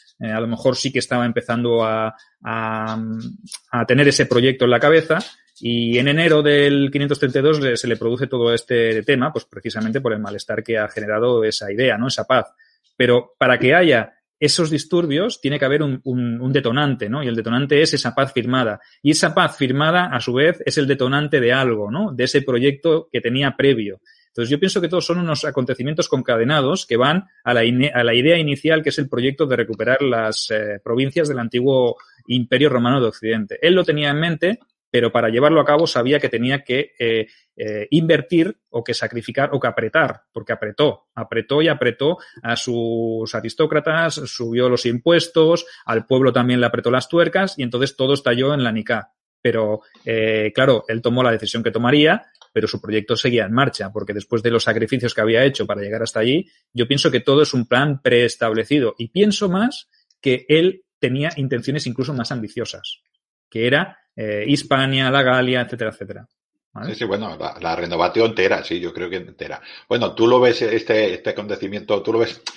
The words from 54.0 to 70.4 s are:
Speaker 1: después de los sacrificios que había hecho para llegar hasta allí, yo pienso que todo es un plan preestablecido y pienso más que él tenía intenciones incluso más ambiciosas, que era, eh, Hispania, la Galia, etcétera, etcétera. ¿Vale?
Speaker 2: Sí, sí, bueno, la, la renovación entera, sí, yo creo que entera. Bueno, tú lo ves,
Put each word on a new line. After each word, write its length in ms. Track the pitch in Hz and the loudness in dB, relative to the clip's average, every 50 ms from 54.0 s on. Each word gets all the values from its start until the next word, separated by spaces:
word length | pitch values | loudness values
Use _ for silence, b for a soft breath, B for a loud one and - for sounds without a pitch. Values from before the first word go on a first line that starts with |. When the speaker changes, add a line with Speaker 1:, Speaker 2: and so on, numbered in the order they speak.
| 98 101 101 | -8 -6 -8
Speaker 1:
después 280 | 104 - - 120 113 | -8 -6 -4 -4 -2
de 100 | 107 120 | 0 0
los 120 | 117 113 - | 0 0 0
sacrificios 500 | 117 107 113 113 107 139 123 120 117 - | 0 0 -2 -2 -2 -2 -4 -4 -4 -2
que 80 | - | -2
había 220 | 110 110 113 113 135 | 0 2 2 4 4
hecho 220 | 139 139 - 104 87 | 2 2 -2 -6 -6
para 140 | 104 101 | -4 -6
llegar 200 | 101 101 107 113 | -6 -6 -6 -6
hasta 200 | 113 - - 113 | -6 -4 -2 -2
allí, 280 | 110 123 139 170 196 b b b b b - | 0 2 0 0 -2 b b b b b -4
yo 140 | 117 117 127 | -2 0 0
pienso 240 | 139 143 - 160 | 0 2 2 0
que 80 | 123 117 | 0 0
todo 220 | - - 135 147 | 0 2 4 4
es 120 | 151 - - | 4 2 0
un 140 | 127 113 - | -4 -2 0
plan 340 | 123 123 143 151 139 135 | 0 0 2 0 -2 -2
preestablecido 920 | - 127 120 120 120 113 - - 123 113 110 110 104 - 143 147 123 110 - - | 0 2 2 4 2 2 -2 -2 -4 -2 -2 -2 -2 0 0 0 0 -2 -4 -6
y 120 | 117 113 | -12 -6
pienso 400 | - 180 202 214 196 - - 190 | 0 0 2 2 2 0 -2 -2
más 400 | 175 190 226 262 - - - _ _ _ _ _ _ _ | 0 0 -2 -2 -4 -6 -18 _ _ _ _ _ _ _
que 240 | - 135 127 127 - - | -2 0 0 0 0 2
él 380 | 151 160 170 190 190 - _ _ _ - | 2 4 4 2 0 -2 _ _ _ -4
tenía 300 | - 127 127 139 147 165 165 | -2 -2 -2 -2 -4 -4 -4
intenciones 500 | 147 135 127 131 117 110 131 139 151 - 131 | -6 -4 -4 -4 -4 -4 -4 -6 -4 -6 -6
incluso 260 | 110 - 123 135 147 | -6 -6 -6 -6 -6
más 180 | 123 113 - | -6 -6 -6
ambiciosas, 720 | 143 120 107 101 - 123 110 - - - - - - _ _ _ _ _ _ _ _ _ _ _ | -6 -8 -8 -10 -8 -10 -10 -10 -10 -14 -14 -16 -16 _ _ _ _ _ _ _ _ _ _ _
que 180 | - 113 117 123 | -4 -2 0 2
era, 320 | 135 151 185 190 - _ _ _ - | 2 0 0 -2 -10 _ _ _ -12
eh, 300 | - 110 107 104 104 104 123 | -10 -6 -6 -4 -4 0 0
Hispania, 640 | 143 139 - - 139 135 135 135 135 135 135 131 | 0 -2 0 0 0 0 0 0 0 0 0 0
la 100 | 135 139 | 2 2
Galia, 400 | 131 127 127 127 127 127 127 123 | 2 2 2 2 2 0 0 -2
etcétera, 300 | 120 113 123 117 117 107 | -2 -4 -6 -6 -6 -6
etcétera. 360 | 104 - 101 101 - 101 104 _ _ _ _ _ _ _ _ _ - | -6 -8 -14 -14 -14 -18 -18 _ _ _ _ _ _ _ _ _ -16
¿Vale? 200 | - 107 - 107 | -14 -10 -10 -8
Speaker 2:
Sí, 60 | - | -6
sí, 60 | 123 | -4
bueno, 320 | 101 101 104 110 98 80 76 | -4 -4 -4 -4 -8 -10 -10
la, 180 | 78 78 - - | -10 -10 -10 -8
la 140 | 85 82 82 | -6 -6 -4
renovación 540 | 85 87 85 85 82 85 87 - 117 113 113 | -4 -4 -4 -2 0 0 0 2 2 2 2
entera, 340 | 104 98 92 95 101 92 - | 2 2 2 2 2 0 -2
sí, 160 | - 85 87 | -6 -8 -6
yo 140 | 85 85 - | -6 -8 -8
creo 160 | 85 90 87 | -8 -10 -8
que 60 | 92 92 | -8 -10
entera. 440 | 87 85 - - - 73 73 - B B B B B B | -10 -12 -16 -14 -14 -12 -14 -16 B B B B B B
Bueno, 260 | 113 120 113 95 - | -2 -2 -2 -2 0
tú 140 | - 113 117 | 2 4 6
lo 120 | 123 | 6
ves, 220 | 127 | 6